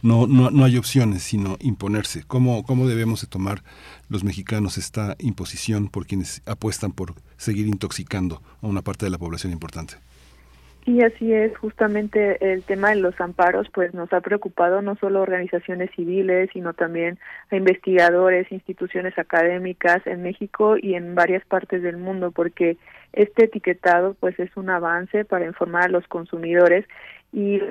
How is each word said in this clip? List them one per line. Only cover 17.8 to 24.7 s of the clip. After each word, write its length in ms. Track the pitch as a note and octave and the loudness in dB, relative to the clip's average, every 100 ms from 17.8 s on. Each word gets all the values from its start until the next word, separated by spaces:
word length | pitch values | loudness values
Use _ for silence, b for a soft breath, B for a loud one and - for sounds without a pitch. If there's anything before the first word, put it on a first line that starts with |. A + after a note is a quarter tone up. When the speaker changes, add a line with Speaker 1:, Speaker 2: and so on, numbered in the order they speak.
| - F3+ E3+ F3 F#3 F3+ F#3 | 2 4 6 6 4 2 0
Speaker 2:
instituciones 680 | F#3+ - F#3 F#3 F3+ F#3 - | -8 -12 -8 -6 -4 -6 -6
académicas 880 | - E3+ E3+ F3+ F3+ F3+ F3 E3+ - | -2 2 2 0 -6 -2 2 2 0
en 160 | F3+ | -6
México 500 | F3+ G3 G3+ - G#3+ G#3+ | -6 -8 -10 0 4 4
y 180 | G3+ | 2
en 200 | F3+ F3 | -4 -2
varias 300 | F3+ E3+ F#3 | 0 2 2
partes 400 | - F#3+ - F#3 | 0 -4 -2 -4
del 140 | F3 E3+ | -4 -6
mundo, 340 | F3+ F#3+ F3+ | -6 -4 -4
porque 460 | E3+ E3+ - E3+ E3+ B B B | -2 -4 0 0 0 B B B
este 320 | - G#3 - | 0 0 4
etiquetado, 720 | A3+ A3 F#3 F3+ F#3 F3 F#3 G3 | 4 4 -4 0 4 4 2 0
pues, 180 | F#3 F3+ | -4 -4
es 100 | F3+ - | -8 -6
un 140 | F#3+ | -4